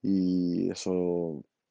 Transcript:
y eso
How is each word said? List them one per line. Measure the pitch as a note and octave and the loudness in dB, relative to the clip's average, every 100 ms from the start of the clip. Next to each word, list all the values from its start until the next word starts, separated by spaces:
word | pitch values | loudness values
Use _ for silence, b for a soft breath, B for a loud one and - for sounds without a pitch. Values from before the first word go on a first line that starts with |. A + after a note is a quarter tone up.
y | G2 G2 F#2 F2+ F2+ F2 F#2 | 2 2 2 2 0 0 -2
eso | F2+ - F#2 F2+ F2 E2+ D2+ - _ _ | -2 -2 0 2 0 -2 -6 -14 _ _